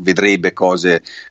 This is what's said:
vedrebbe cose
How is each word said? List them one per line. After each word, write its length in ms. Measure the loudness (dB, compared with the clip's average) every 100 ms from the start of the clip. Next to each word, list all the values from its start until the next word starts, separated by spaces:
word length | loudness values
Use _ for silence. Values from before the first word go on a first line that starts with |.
vedrebbe 520 | -2 0 2 0 -2
cose 500 | 0 0 0 2 0 -2 -20 -20